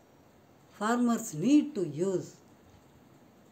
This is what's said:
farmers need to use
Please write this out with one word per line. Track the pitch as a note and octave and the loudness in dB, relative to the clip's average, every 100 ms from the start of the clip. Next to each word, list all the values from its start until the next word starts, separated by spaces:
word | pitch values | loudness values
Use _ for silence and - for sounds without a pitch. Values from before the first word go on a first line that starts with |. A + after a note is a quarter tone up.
| - - - - - - - | -20 -20 -20 -20 -20 -20 -20
farmers | - G#3+ A#3+ A#3+ A3+ - | -6 -2 0 0 0 -4
need | D3+ G#3 D4 C#4+ G#3 | -4 4 4 4 -2
to | E3 | -6
use | C#3 F#3+ F3 - - - - - - - - - - - - - | -2 -2 -2 -6 -16 -20 -20 -20 -20 -20 -20 -20 -20 -20 -20 -20